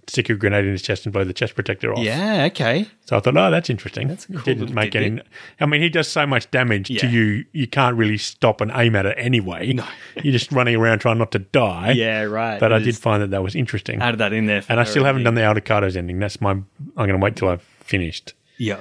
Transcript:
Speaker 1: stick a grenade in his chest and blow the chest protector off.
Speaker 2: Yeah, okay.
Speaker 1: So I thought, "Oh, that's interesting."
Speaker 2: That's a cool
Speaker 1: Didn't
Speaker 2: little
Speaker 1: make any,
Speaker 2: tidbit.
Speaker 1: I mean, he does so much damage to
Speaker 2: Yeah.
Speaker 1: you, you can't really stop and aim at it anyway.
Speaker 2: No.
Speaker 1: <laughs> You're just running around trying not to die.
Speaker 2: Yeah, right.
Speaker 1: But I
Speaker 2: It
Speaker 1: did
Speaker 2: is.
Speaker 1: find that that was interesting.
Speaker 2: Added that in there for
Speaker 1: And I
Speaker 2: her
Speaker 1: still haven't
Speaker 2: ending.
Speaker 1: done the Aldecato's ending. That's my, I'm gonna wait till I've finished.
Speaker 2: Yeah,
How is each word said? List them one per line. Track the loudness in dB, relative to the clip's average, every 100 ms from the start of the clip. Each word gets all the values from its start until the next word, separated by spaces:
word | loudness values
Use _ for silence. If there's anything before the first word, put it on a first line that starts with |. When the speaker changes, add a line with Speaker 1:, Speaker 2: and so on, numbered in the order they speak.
| -6
Speaker 1:
stick | -4 -2
a | 0
grenade | 2 2
in | 0
his | -2
chest | -4 -6 -4
and |
blow | -2 -2
the |
chest | -4 -4
protector | -4 -6 -4 -4
off. | -2
Speaker 2:
Yeah, | -2 -2 -2 0 0
okay. | 0 0 0 -4 _ -2
Speaker 1:
So | 0
I |
thought, | 4 4
"Oh, | 4
that's | 2 0
interesting." | -4 -6 -6 -6
Speaker 2:
That's | -6
a | -10
cool | -6
Speaker 1:
Didn't | -2 -2
Speaker 2:
little | -2 -2
Speaker 1:
make | 0 0
any, | 0
Speaker 2:
tidbit. | -2 -8 -20 -16 -4
Speaker 1:
I | -2
mean, | 0
he | 0
does | 0 0
so | 0 0
much | 0 0
damage | 0 2 0 -2
to | -2 2
Speaker 2:
Yeah. |
Speaker 1:
you, | 4 2 0 -4
you | -6 -2
can't | 0 2 2
really | 0 -2
stop | -6 0 0 2
and | -2
aim | 2 2 2
at | 0
it | -2
anyway. | 0 0 0 -4 -4
Speaker 2:
No. | -4 -6 -12
Speaker 1:
<laughs> | -16 -6
You're | 0
just | 0 0
running | 0 2 4
around | 4 4
trying | 2 2
not | 0
to | -2
die. | 0 2 2 0 0
Speaker 2:
Yeah, | 2 2 0
right. | -2 -2 -4 0
Speaker 1:
But | 4
I | 4
Speaker 2:
It |
Speaker 1:
did | 2
Speaker 2:
is. | 0
Speaker 1:
find | 0 0
that | 0
that | -2
was | -2
interesting. | -2 -4 -4 -6 -2
Speaker 2:
Added | 0 0
that | 0
in | 0 0
there | 0
for | 0
Speaker 1:
And | 0
I | 2
Speaker 2:
her |
Speaker 1:
still | 2
haven't | 2 2 2
Speaker 2:
ending. | 4
Speaker 1:
done | 4 2
the |
Aldecato's | 2 2 2 -2
ending. | -4 -4
That's | -4 -2
my, | 0
I'm | 0 -6 -16 -12 -2
gonna | 0 2
wait | 0 0
till | -2
I've | -2 -6 _
finished. | -4 -4 -2 -8 -16 -20 _ -8
Speaker 2:
Yeah, | -6 -6